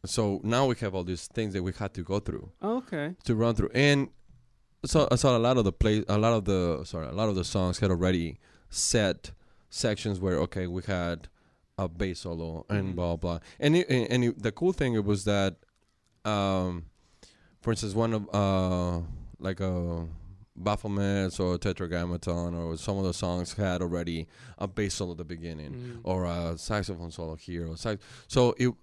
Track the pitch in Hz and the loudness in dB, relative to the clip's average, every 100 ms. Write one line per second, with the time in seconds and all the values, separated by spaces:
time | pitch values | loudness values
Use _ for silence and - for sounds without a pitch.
0 | - - 107 98 104 117 135 117 107 92 | -4 0 0 0 2 2 4 2 -2 -2
1 | 90 90 - - 107 95 90 - 101 - | -2 -4 -4 -4 -2 -2 -2 -4 -6 -6
2 | 85 101 - - 92 - 196 240 247 165 | -4 -2 -2 -8 -10 -8 -4 -4 -4 -6
3 | 147 180 - 113 117 110 98 - 143 143 | -6 -6 0 2 4 2 0 4 6 4
4 | 139 - - - _ _ _ _ - 160 | 2 -6 -20 -20 _ _ _ _ 2 4
5 | 143 123 139 123 117 127 98 - 110 107 | 4 4 4 6 6 4 4 4 4 4
6 | - 101 110 113 95 95 87 78 78 87 | 4 4 4 4 2 2 2 0 -4 -8
7 | 73 82 110 95 87 101 92 87 101 90 | -6 -2 0 0 0 0 0 2 2 4
8 | 90 92 85 - _ - - - - 120 | 4 2 0 -6 _ -20 -10 -4 2 2
9 | 101 - - - _ _ _ - 120 104 | 2 0 -6 -18 _ _ _ -2 0 0
10 | 110 95 92 85 87 98 90 90 90 95 | -2 0 0 2 0 -2 -4 -4 -2 -2
11 | 87 82 - _ _ _ _ - 92 82 | -2 -4 -10 _ _ _ _ -6 -6 -2
12 | 95 87 92 85 82 80 - 104 95 87 | -4 -4 -8 -6 -6 -8 -2 -2 0 -2
13 | 87 85 87 85 - - 147 165 180 127 | -2 0 -2 -4 -8 0 4 4 4 0
14 | 117 123 120 - 117 - 180 185 135 113 | 2 2 2 2 -4 0 0 2 0 2
15 | 101 101 98 101 98 82 _ _ _ _ | 2 0 2 2 2 -2 _ _ _ _
16 | _ _ 107 104 98 95 92 90 82 _ | _ _ -2 2 2 2 0 -2 -10 _
17 | _ _ - _ _ _ - 110 107 98 | _ _ -20 _ _ _ -2 -2 0 0
18 | 113 113 101 101 98 95 92 90 90 85 | 2 0 0 2 4 4 2 2 0 -2
19 | 82 - - - 92 92 95 90 87 85 | -4 -10 -14 -8 -6 -2 -2 -2 -2 -4
20 | 82 80 - - - - 92 104 107 101 | -6 -10 -16 -20 -20 -6 -2 -2 -2 -2
21 | 98 98 95 - 92 87 101 90 87 85 | 2 2 0 0 0 0 -2 -4 -2 -2
22 | 87 87 - 85 87 85 85 82 - 98 | -2 -4 -2 -2 -2 -4 -4 -6 -4 -2
23 | 95 85 92 90 87 - 101 87 90 85 | 0 -2 -2 -2 -4 -2 0 0 0 -2
24 | 85 82 82 - - - 98 95 101 - | -2 -4 -6 -14 -20 -8 -6 -2 -2 -2
25 | 90 85 82 82 85 78 76 - 123 120 | -6 -6 -10 -10 -8 -10 -10 -10 -12 -10
26 | - 92 90 87 85 82 - 107 95 87 | -2 0 0 0 -2 -4 -4 -2 -2 -6
27 | 85 82 82 80 - 87 82 82 117 104 | -8 -8 -8 -8 -8 -6 -6 -6 -4 -6
28 | - - - 135 123 - 123 - | -8 -20 -2 4 4 4 0 0